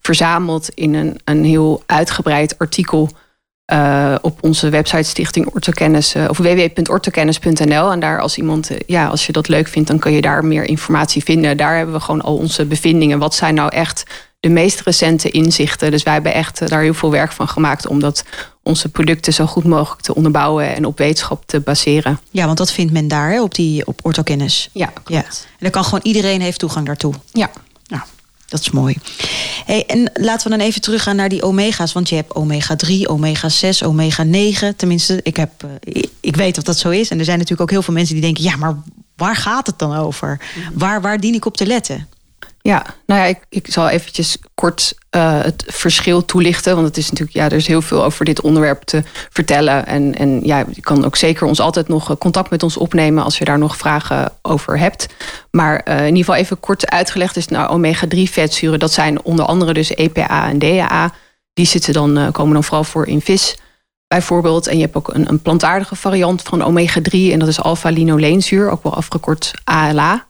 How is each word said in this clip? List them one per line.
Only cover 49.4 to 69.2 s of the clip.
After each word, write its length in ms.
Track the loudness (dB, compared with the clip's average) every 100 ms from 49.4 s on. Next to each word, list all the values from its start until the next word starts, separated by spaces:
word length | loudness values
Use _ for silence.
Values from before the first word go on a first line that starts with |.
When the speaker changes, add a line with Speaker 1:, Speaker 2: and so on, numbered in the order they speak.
| 0 2 4 2 0
Speaker 1:
En, 280 | 0 0 2
en 220 | 0 2
ja, 200 | 0 0 -2
je 80 | -6
kan 240 | 0 2
ook 120 | 2 2
zeker 300 | 0 2 0
ons 140 | 2
altijd 280 | 0 0 0
nog, 220 | -2 -2
eh, 60 | -2
contact 340 | 0 0 -2
met 120 | 0
ons 140 | -2 -2
opnemen 480 | 0 2 2 2
als 140 | 0 -2
je 60 |
daar 140 | 0 2
nog 180 | 0 -2
vragen 560 | -2 -2 -2 -4 -4 -6
over 360 | -4 -4 0 0
hebt. 280 | 0 -2 -12 -12 -16 -16 -2
Maar, 300 | 2 2 0
eh, 160 | 0 0
in 80 | 2
ieder 120 | 2
geval 160 | 4
even 260 | 2 0 -4
kort 300 | -2 -2 0
uitgelegd 460 | 0 -2 -2 -2 -2
is, 100 | -4
nou, 220 | -2 0
omega 380 | 2 2 0 0
drie 240 | 2 2
vetzuren, 480 | 2 0 0 0 0
dat 140 | 0
zijn 300 | 2 0 0
onder 220 | 0 0
andere 280 | 2 2 2
dus 180 | 2 -2 0
E 120 | 0
P 100 | 0
A 300 | -2 0 0
en 100 | 0
D 40 |
H 300 | 2 2 2
A. 220 | 0 -2 -4 _ _ _
Die 140 | 0 2
zitten 260 | 2 0
dan, 260 | 2 2 2
eh, 140 | 0
komen 220 | 0 2
dan 100 | 2
vooral 200 | 2 0
voor 220 | -2 -2 0
in 140 | 0
vis 380 | 2 0 0 -4 _ _ _ _ _
bijvoorbeeld. 600 | -2 2 2 4 2 0
En 100 | 0
je 60 |
hebt 140 | 0 -2
ook 180 | -4
een, 140 | -2 2
een 140 | 2
plantaardige 540 | 2 2 2 0 -4 -4
variant 460 | -2 2 2 0
van 200 | -2 -2
omega 380 | 2 2 2 0
drie 320 | 2 2 4
en 60 | 4
dat 100 | 2
is 120 | 0
alpha-linoleenzuur, 1120 | -2 -2 0 2 2 4 4 2 2 2 2
ook 120 | 0
wel 120 | -2
afgekort 580 | -4 -4 -4